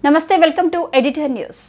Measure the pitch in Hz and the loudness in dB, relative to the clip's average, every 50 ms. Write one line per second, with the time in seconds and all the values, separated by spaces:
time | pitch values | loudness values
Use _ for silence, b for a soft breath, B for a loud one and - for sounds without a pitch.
0 | - 285 294 320 311 - 392 359 330 320 311 349 359 330 330 339 330 - - 269 | 4 4 2 2 2 0 2 4 4 2 2 0 -2 -2 -2 -4 -6 0 0 0
1 | 240 285 269 311 302 277 254 214 - - - - - | 0 0 -2 -4 -4 -4 -6 -6 -10 -12 -14 -20 -20